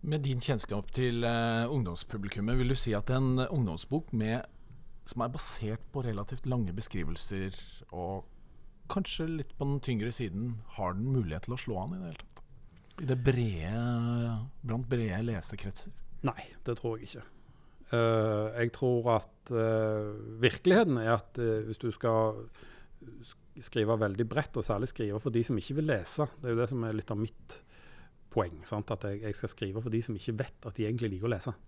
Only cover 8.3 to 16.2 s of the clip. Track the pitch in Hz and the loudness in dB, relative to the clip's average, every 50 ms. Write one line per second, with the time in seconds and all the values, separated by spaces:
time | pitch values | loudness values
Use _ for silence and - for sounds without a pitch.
8.3 | - - - - - - - - - - - - - 202 190 - - - 165 160 | -16 -18 -20 -18 -18 -16 -16 -16 -18 -16 -10 -2 -2 -2 0 0 -2 -2 -2 -2
9.3 | 165 156 139 - - - 143 139 143 139 - 131 123 110 104 117 117 - 123 101 | -2 -4 -4 -6 -4 -2 0 0 0 0 0 0 0 0 0 -2 -2 -2 -4 -2
10.3 | 85 101 113 123 117 110 107 - - - 101 90 90 95 110 131 135 131 107 82 | -2 -2 -2 -2 -4 -6 -8 -10 -4 -2 -2 0 0 0 2 2 2 2 2 2
11.3 | 76 92 - - 123 123 - - 110 90 92 131 175 - - 85 78 - - - | -2 -4 -4 -6 -6 -6 -4 -4 -2 -2 -2 -4 -6 -6 -6 -8 -10 -10 -14 -16
12.3 | - - - - - - - - - - - - - - 165 127 131 127 120 135 | -16 -18 -18 -18 -18 -18 -18 -18 -20 -20 -20 -18 -12 -6 0 0 0 4 4 4
13.3 | 127 123 120 110 95 82 78 87 107 113 120 123 120 117 117 117 120 120 117 117 | 4 6 4 2 0 0 -2 -2 -2 0 0 0 0 2 2 2 0 0 0 0
14.3 | 113 107 113 139 - - - 123 113 120 123 113 131 120 113 107 90 98 113 120 | 0 -2 -4 -6 -8 -8 -4 -2 -2 -2 0 0 0 2 2 0 0 0 0 0
15.3 | 113 92 - - - - - 104 - - - - - - - - - - | -2 -2 -4 -6 -6 -6 -6 -6 -6 -6 -8 -8 -8 -8 -8 -8 -8 -2